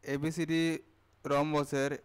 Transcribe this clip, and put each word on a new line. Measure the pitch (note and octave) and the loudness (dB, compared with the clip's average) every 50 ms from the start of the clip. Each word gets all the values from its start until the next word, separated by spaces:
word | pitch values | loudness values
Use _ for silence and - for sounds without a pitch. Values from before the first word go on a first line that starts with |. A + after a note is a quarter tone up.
| - | -4
এবিসিডি | - C#3 C#3+ C#3+ D#3+ D#3+ F3 E3 D#3 E3 E3 E3 E3 D#3+ D#3+ - - _ _ _ _ _ _ _ | -4 -4 -2 -2 -2 -2 -2 -2 0 0 2 2 2 0 -2 -6 -12 _ _ _ _ _ _ _
রম্বসের | C#3 C#3+ C#3+ D3 D#3 D3+ D3+ C#3+ C#3 - C#3 C3+ C#3+ D3 B2+ - | 0 2 2 2 2 2 0 0 0 0 0 0 0 -2 -6 -10